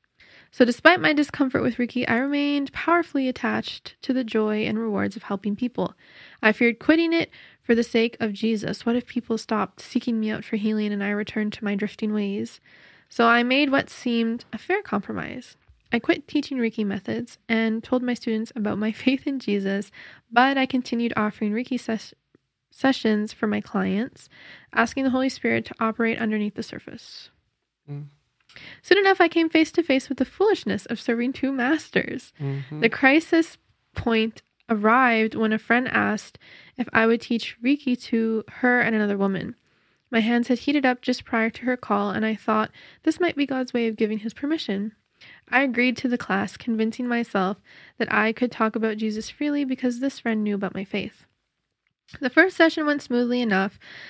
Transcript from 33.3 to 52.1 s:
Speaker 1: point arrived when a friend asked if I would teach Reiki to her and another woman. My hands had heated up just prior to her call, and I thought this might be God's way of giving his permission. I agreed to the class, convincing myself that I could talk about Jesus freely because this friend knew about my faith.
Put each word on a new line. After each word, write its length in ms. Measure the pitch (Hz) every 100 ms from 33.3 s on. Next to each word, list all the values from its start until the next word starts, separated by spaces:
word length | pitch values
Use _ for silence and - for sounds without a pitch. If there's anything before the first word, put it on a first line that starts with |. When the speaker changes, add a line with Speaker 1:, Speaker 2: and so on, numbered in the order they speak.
| 330 330 - _ _ _
Speaker 1:
point 480 | - 233 226 220 - _ _ -
arrived 640 | 220 214 247 254 226 220 220
when 180 | 220
a 60 | 214
friend 280 | - 240 254
asked 500 | 220 202 214 - - - - - -
if 120 | 226
I 140 | - 226
would 160 | 233
teach 360 | - 233 - -
Reiki 360 | 240 285 254 247
to 400 | - 226 226 220 -
her 320 | - 247 247
and 140 | 226 220
another 220 | 208 202
woman. 380 | 196 190 - - _ _ _ _ _
My 120 | 226
hands 260 | 220 240 240
had 120 | 240
heated 260 | - 294 262
up 160 | 247
just 220 | - 247 -
prior 240 | 226 226
to 140 | - 240
her 120 | 247
call, 320 | - 202 202
and 140 | 220 220
I 100 | 214
thought 360 | - 214 220 - - -
this 160 | 311 -
might 160 | 349 277
be 100 | 285
God's 280 | 262 254
way 140 | 240 226
of 80 | 214
giving 240 | 214 214
his 140 | 214
permission. 600 | - 285 320 - 196 214 - _ _ - - _
I 120 | 247
agreed 340 | 277 233 254 247
to 100 | 247
the 100 | 240
class, 400 | - 196 208 -
convincing 500 | - 220 220 220 247
myself 500 | 233 233 202 185 202 _ - - -
that 140 | 233
I 180 | 214 220
could 180 | 220 247
talk 240 | - 220 220
about 220 | 220 214
Jesus 320 | 220 214 -
freely 360 | - 294 285 269
because 340 | 254 254 240
this 200 | 269 -
friend 240 | 233 220
knew 120 | 208 202
about 200 | 190 190
my 80 |
faith. 420 | 196 202 220 - _ _ _ _ _ _ _ _ _